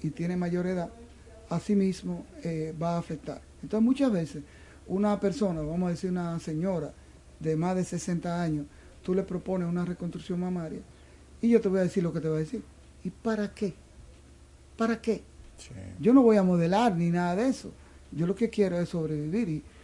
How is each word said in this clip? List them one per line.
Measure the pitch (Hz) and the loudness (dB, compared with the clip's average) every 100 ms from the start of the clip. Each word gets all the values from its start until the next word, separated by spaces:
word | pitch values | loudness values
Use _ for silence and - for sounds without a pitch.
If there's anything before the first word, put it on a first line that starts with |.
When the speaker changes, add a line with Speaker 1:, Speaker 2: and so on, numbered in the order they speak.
Speaker 1:
y | 156 | -6
tiene | - 170 180 | -4 -4 -2
mayor | 175 175 180 | -2 -2 -2
edad, | 180 170 - - - - - - | -2 -6 -10 -20 -20 -20 -18 -6
asimismo, | 175 - 202 190 180 180 175 - 311 | -4 0 2 2 0 -6 -8 -10 -10
eh, | 175 160 156 156 | -6 -4 -6 -4
va | 165 170 | -2 -2
a | |
afectar. | - 156 - - - - | -4 -8 -10 -12 -14 -16
Entonces, | - 214 | -4 2
muchas | 226 262 269 | 4 4 2
veces, | 190 156 147 143 - - - - | 0 -2 -8 -14 -20 -20 -18 -6
una | 190 208 202 | -2 0 0
persona, | 202 175 202 160 | -2 0 -2 -2
vamos | 151 175 180 | -4 -2 -2
a | |
decir | 170 185 | -2 -4
una | 180 175 165 | -4 -4 -6
señora | 170 156 190 175 143 - - - - - | -6 -4 -2 -2 -6 -12 -20 -20 -20 -6
de | 156 156 | -2 0
más | 175 | 2
de | 185 | 0
sesenta | 180 175 - 170 175 170 | -2 -4 -4 -4 -2 -2
años, | 170 151 143 - - - | -2 -2 -6 -14 -20 -12
tú | - | -2
le | 185 | -2
propones | 190 175 - 185 170 | -2 -6 -4 -2 -2
una | 175 | -2
reconstrucción | 175 175 175 170 160 180 | -2 -4 -8 -8 -6 -4
mamaria, | 180 180 160 - - - - - - - | -4 -4 -6 -10 -14 -20 -20 -20 -20 0
y | 233 | 4
yo | 233 | 6
te | 208 | 6
voy | 190 | 2
a | |
decir | 180 190 | 2 0
lo | 170 | -2
que | 165 | -2
te | 160 | -2
voy | 156 | -2
a | |
decir. | 156 220 - - - - | -4 -8 -12 -20 -20 -12
¿Y | 185 | -12
para | - 226 214 202 | -6 -4 -2 -4
qué? | - 202 - - - - - - - - - - - | -4 -6 -6 -16 -20 -20 -20 -20 -20 -20 -20 -12 -4
¿Para | 226 226 | -2 -2
qué? | 226 208 - - - - | -2 -4 -6 -20 -20 -20
Speaker 2:
Sí. | - 104 92 - | -18 -16 -14 0
Speaker 1:
Yo | 190 | 6
no | 269 | 10
voy | 233 208 | 10 8
a | |
modelar | 185 175 170 196 240 | 6 4 4 4 4
ni | 170 170 | 4 2
nada | 175 175 | 2 0
de | 180 262 | 0 0
eso. | - 196 - - - - | -2 -6 -16 -20 -20 -10
Yo | 143 170 | -4 -2
lo | 196 | 0
que | 226 | 0
quiero | 214 190 175 | 2 2 2
es | 170 | -2
sobrevivir | 170 156 151 151 208 196 | -2 -2 -4 -2 -2 -2
y, | 151 - - | -4 -8 -20